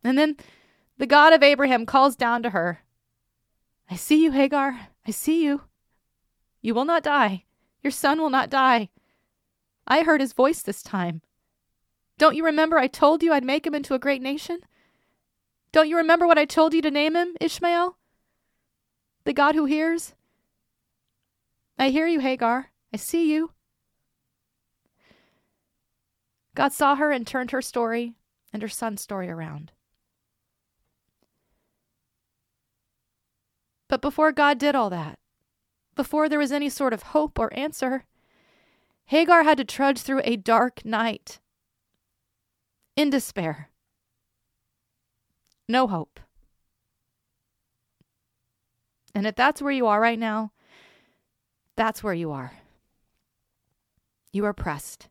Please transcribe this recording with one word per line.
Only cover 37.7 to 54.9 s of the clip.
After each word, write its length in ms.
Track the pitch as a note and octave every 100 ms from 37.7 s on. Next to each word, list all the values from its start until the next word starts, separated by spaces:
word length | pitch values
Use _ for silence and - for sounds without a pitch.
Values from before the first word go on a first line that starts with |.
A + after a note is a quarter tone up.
| - C4 C4 _ _ _ _ _ _ _ _ _ _ _
Hagar 380 | D4 E4+ E4+
had 120 | D#4 C#4+
to 60 |
trudge 360 | B3+ - C#4 C#4
through 200 | - C4+
a 120 | - A#3
dark 480 | F#3+ A3+ B3 -
night 560 | A3 A3 A3+ - - - _ _ _ _ _ _ _ _ _ _ _ _ _ _ _ -
in 120 | D4
despair. 600 | C4+ - - E3 D3+ D3 _ _ _ _ _ _ _ _ _ _ _ _ _ _ _ _ _ _ _ -
No 200 | A#3+ B3+
hope. 340 | F3+ - - - _ _ _ _ _ _ _ _ _ _ _ _ _ _ _ _ _ _ _ _ _ _ _ _ _ _ _ _
And 120 | G3+ G#3
if 80 |
that's 280 | G#3 C4 D4+
where 100 | C#4+
you 140 | C4+ A#3
are 140 | G#3
right 180 | A#3 A3+
now, 340 | A3+ G#3+ A3 _ _ _ _ _ _ _ _ _ _ _ _ -
that's 260 | A3+ A3
where 120 | G#3
you 160 | E3+ E3
are. 220 | C#3 B2+ - _ _ _ _ _ _ _ _ _ _ _ _ _ _ _ _ _
You 120 | G3
are 80 | G#3
pressed. 560 | G3+ F3+ C#3+ -